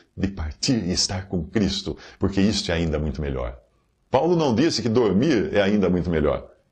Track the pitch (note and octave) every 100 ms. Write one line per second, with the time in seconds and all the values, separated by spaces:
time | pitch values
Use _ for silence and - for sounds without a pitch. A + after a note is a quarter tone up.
0 | _ - F#2+ - D2+ - - A#2+ F2 F2+
1 | - F#2+ F#2+ F#2 D#2 A2+ G2 - - C#2+
2 | - - F#2+ G2 G2 G2 - E2+ E2 D2+
3 | D2+ D2+ D2 C2 A#1+ - _ _ _ _
4 | _ B2+ D#3+ F3 D3 A2 D#3+ - A2+ A2+
5 | B2 F3+ D#3+ A#2 D#2+ G2+ G2 G#2 F#2 F2+
6 | E2 D#2+ D2 B1+ - _ _